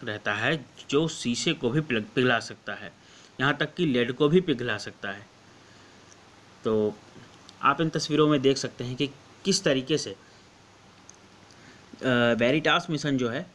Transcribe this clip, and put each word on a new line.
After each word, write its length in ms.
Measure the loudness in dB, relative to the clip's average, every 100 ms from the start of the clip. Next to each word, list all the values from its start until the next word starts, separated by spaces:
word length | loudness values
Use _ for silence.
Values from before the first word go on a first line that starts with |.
रहता 300 | -8 -6 -4
है, 320 | -2 0 -2 -6 -18 -2
जो 180 | 0 0
शीशे 440 | -2 -4 -2 -2
को 180 | -2 0
भी 100 | 0
पिघल-, 340 | 0 -2 -2
पिघला 260 | 0 2 2
सकता 340 | -2 -14 -12
है, 180 | -12 -14 -18 -20 -20 -18 -4
यहाँ 160 | -2 0
तक 180 | -4
कि 120 | -2 0
लेड 260 | 2 0
को 160 | 2 4
भी 120 | 4
पिघला 380 | 4 -2 -2 -6
सकता 320 | -8 -12 -10
है। 160 | -10 -14 -20 -20 -20 -20 -20 -20 -20 -20 -20 -20 -20 -20 -8
तो 320 | 0 2 0 -2 -14 -20 -20 -20 -20 -2
आप 180 | 0 2
इन 80 | 0
तस्वीरों 400 | -2 -2 2 4
में 140 | 4
देख 140 | 2 2
सकते 280 | -2 -8
हैं 120 | -8 -4
कि 100 | -6 -6 -20 -8
किस 200 | -2 0
तरीके 340 | 2 0 0 -2
से, 120 | -4
अ, 60 | -12 -18 -20 -20 -20 -20 -20 -20 -20 -20 -20 -20 -20 -20 -20 -20 -20 -20 -6 0 4 4 4
वेरिटास 480 | 2 2 2 0 0
मिशन 280 | -4 0 0
जो 100 | 0
है 180 | -4 -10